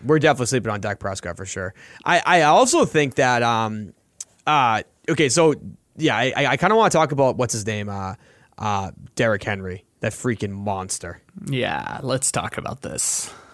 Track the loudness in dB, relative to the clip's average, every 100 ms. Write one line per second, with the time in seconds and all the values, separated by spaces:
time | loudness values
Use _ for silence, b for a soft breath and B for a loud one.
0 | 0 4 4 2 0 0 -2 -4 -4 -6
1 | -6 -6 -8 -10 -10 -8 -8 B B B
2 | 0 2 4 4 6 6 6 4 2 2
3 | 0 2 2 4 2 0 -2 -4 -10 -16
4 | _ -20 -20 _ 0 2 4 2 -2 _
5 | -4 0 2 4 4 2 -4 -20 _ -4
6 | 0 0 0 0 0 2 2 4 4 4
7 | 2 2 2 2 -2 -2 -4 -4 -4 -6
8 | -8 -10 b b b -8 -4 -2 -4 -10
9 | -10 -2 0 0 -2 -6 -6 -12 -14 _
10 | -6 -4 -4 -4 -4 -6 -4 -4 -6 -8
11 | -10 -16 _ -16 -8 -4 -2 -4 -6 -8
12 | -4 -2 -2 -2 -4 -6 -8 -10 -10 -8
13 | -4 -4 -6 B B